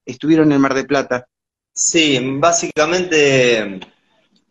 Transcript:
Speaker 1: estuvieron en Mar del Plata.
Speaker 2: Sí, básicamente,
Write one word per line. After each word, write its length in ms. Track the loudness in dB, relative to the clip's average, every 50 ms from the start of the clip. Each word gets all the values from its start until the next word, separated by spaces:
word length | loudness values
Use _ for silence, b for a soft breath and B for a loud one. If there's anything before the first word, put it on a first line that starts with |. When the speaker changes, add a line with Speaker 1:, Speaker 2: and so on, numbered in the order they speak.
| _
Speaker 1:
estuvieron 460 | -16 -12 -6 -2 0 2 4 4 4
en 100 | 4 2
Mar 120 | 2 2 0
del 140 | -2 -2 -2
Plata. 400 | -2 -2 -2 -2 -4 -6 -6 _ _ _ _ _ _ _ _ _ _
Speaker 2:
Sí, 460 | -6 -4 -2 0 0 0 2 0 0 -2 -4 -4 0
básicamente, 1400 | 0 0 0 0 -4 -4 -2 -2 0 0 0 -2 -2 0 0 2 2 4 4 4 4 2 2 0 -2 -4 -8 -12 -14 -18 _ _ _ _ _ _ _ _ _ _ _ _